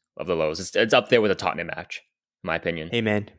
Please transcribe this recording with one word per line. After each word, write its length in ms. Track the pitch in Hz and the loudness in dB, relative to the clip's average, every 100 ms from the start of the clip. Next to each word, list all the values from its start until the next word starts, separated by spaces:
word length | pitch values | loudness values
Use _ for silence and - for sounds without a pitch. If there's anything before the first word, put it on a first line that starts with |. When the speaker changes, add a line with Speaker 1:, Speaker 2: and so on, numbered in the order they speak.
| _ - | _ -10
Speaker 1:
of 120 | 82 | -4
the 80 | 85 | 0
lows. 240 | 78 82 | 0 -2
It's, 140 | 92 - | -4 0
it's 180 | 113 | 4
up 160 | 127 - | 4 4
there 120 | 120 | 4
with 100 | 107 | 4
the 40 | 92 | 2
Tottenham 320 | 92 76 87 | -2 -4 -6
match, 340 | - - - _ _ _ _ | -8 -10 -14 _ _ _ _
in 40 | 87 | -4
my 80 | 82 | -4
opinion. 340 | 90 82 80 | -2 -4 -4
Speaker 2:
Amen. 360 | 117 110 104 104 | -2 0 0 -2